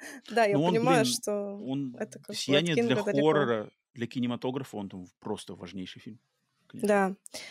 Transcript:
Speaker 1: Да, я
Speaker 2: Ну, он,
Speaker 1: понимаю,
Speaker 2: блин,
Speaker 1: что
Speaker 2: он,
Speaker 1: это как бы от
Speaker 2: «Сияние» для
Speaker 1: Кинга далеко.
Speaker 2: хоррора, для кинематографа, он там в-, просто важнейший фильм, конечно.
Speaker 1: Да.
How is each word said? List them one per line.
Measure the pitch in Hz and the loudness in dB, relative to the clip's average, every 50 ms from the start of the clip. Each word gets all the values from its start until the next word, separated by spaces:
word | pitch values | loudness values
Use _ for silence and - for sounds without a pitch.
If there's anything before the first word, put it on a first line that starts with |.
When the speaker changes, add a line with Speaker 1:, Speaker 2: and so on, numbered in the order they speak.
| 285 - 285 262 - - | -16 -16 -16 -16 -14 -2
Speaker 1:
Да, | 214 233 220 | 2 4 4
я | 202 202 139 | 4 4 4
Speaker 2:
Ну, | 160 | 4
он, | 180 226 226 | 4 4 4
Speaker 1:
понимаю, | - 254 269 233 - | 4 6 6 6 4
Speaker 2:
блин, | |
Speaker 1:
что | 247 - - - 208 208 202 202 202 202 202 | 2 0 -2 -2 -4 -4 -4 -4 -6 -10 -10
Speaker 2:
он, | 214 254 269 285 277 - 120 - | -6 -6 -4 -4 -4 -6 -6 -8
Speaker 1:
это | - - - - | -10 -10 -10 -14
как | - - 107 - - | -16 -12 -8 -6 0
бы | 131 143 | 2 2
от | 151 170 170 | 4 4 2
Speaker 2:
«Сияние» | 156 | 2
для | 233 240 175 127 | 2 2 2 2
Speaker 1:
Кинга | - 202 | 2 2
далеко. | 202 139 143 147 156 151 147 139 120 | 2 2 4 4 4 4 4 4 2
Speaker 2:
хоррора, | 113 107 104 107 - _ _ _ _ | 0 -2 -4 -8 -14 _ _ _ _
для | 113 117 | -8 -8
кинематографа, | - - 131 123 120 120 117 - 127 127 131 131 - - | -6 -2 -2 -2 -2 -2 -2 -4 -4 -4 -4 -8 -8 -8
он | 104 98 95 | -10 -8 -8
там | 101 92 90 | -10 -14 -14
в-, | 87 _ _ | -16 _ _
просто | - 104 104 - - - 90 | -8 -8 -8 -8 -8 -12 -14
важнейший | - 95 85 92 95 92 - - - | -14 -14 -12 -10 -10 -10 -10 -14 -16
фильм, | - 120 110 - _ _ _ _ _ _ _ _ _ | -18 -18 -18 -18 _ _ _ _ _ _ _ _ _
конечно. | _ - - 214 202 208 196 | _ -8 -4 0 2 4 4
Speaker 1:
Да. | 196 185 196 - _ - - - - - | 2 0 -2 -8 _ -16 -16 -14 -14 -16